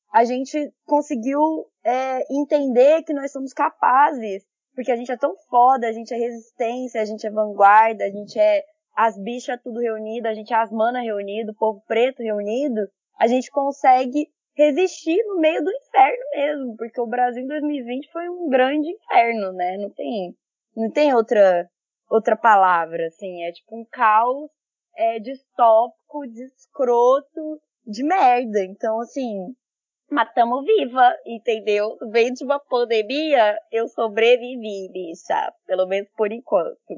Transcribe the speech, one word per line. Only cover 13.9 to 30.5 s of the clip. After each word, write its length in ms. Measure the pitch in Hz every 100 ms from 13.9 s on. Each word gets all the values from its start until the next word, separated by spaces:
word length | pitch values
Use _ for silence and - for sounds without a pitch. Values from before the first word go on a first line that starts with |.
| 254 262 285 302 _ _
resistir 680 | - 302 277 370 - 320 349 440
no 120 | 381
meio 240 | 311 339
do 60 | 311
inferno 540 | 523 - 466 277 494 539
mesmo, 420 | 571 294 294 254 220
porque 240 | 226 254
o 60 | 240
Brasil 360 | 247 247 240
em 40 | 262
dois 160 | 302
mil 200 | 294 294
e 0 |
vinte 300 | 233 254 294
foi 160 | 339 349
um 220 | 359 339
grande 400 | 254 262 302 302
inferno, 640 | 392 - - 233 226 190
né? 240 | 185 180 196
Não 100 | 202
tem, 480 | - 285 226 180 - _ _ _ -
não 140 | 220
tem 240 | 302 302
outra, 520 | 247 226 214 196 175 180 _ _ _ _
outra 260 | 220 220 214
palavra, 720 | 233 202 185 175 165 170 165
assim, 380 | - 196 175
é 80 | 170
tipo 280 | 175 _ 226
um 60 | 226
caos, 600 | 254 233 214 240 277 302 _ _ _ _
é, 240 | - 226 226
distópico, 1080 | 214 269 _ - 233 220 240 - _ 294 269
de 140 | 226
escroto, 1120 | 262 _ _ - 247 240 247 277 277 320 311 302 _ _ -
de 180 | 208
merda. 580 | 294 370 262 247 240 202
Então, 380 | 185 202 226 220
assim, 540 | 233 285 247 202 185 254 _ _ _ _ _
mas 200 | 285 226
tamo 280 | - 233